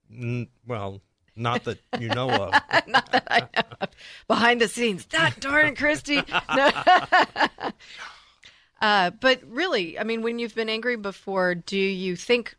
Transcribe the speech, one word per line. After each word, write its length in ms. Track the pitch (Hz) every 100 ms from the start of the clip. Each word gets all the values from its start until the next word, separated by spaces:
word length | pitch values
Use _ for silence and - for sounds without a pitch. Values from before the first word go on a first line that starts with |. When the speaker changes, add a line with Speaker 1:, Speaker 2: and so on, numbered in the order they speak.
| _
Speaker 1:
N-, 380 | 113 117 120 113 _ -
well, 340 | 113 98 98 _ _ _ -
not 280 | 117 123
that 140 | - 101 _ -
you 80 | 113
know 220 | - -
of. 220 | - -
Speaker 2:
<laughs> 340 | 285 - 320 -
Not 240 | 240 -
that 140 | 247 -
I 100 | -
know 280 | - - - -
of. 80 | 196 - - - -
Behind 340 | - 233 240
the 80 | 214
scenes, 360 | 240 240 180 -
that 320 | 320 320 -
darn 340 | 269 294 302 247
Christy. 460 | 294 302 - 285 - 175
<laughs> 180 | - -
No. 140 | 277 -
<laughs> 920 | - 359 - 359 - - - - - - - - - - _ _ - _ _ _
Uh, 300 | 214 208 180 -
but 200 | 254 254 135
really, 500 | 233 370 262 170 -
I 60 |
mean, 160 | 220 226
when 180 | 226 233
you've 160 | 233
been 140 | 226 220
angry 280 | 220 233 240
before, 580 | 202 190 - 190 180
do 240 | 175 - 196
you 380 | 190 190 185 175
think 380 | - 240 220